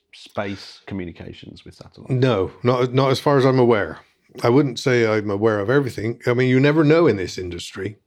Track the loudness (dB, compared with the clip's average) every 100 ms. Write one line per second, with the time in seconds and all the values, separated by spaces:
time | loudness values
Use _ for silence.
0 | _ -20 -12 -10 -8 -10 -16 -20 -14 -12
1 | -12 -14 -18 -18 -20 -20 -20 -20 -20 -18
2 | -6 0 2 2 -2 -2 0 0 0 0
3 | 0 0 2 2 4 4 4 2 -2 -8
4 | _ _ _ -2 2 4 2 -2 0 0
5 | 2 0 -2 0 0 0 0 0 -2 -6
6 | -8 -4 -2 0 2 2 2 2 2 4
7 | 2 0 -4 -8 -10 -12 -12 -10 -12 -12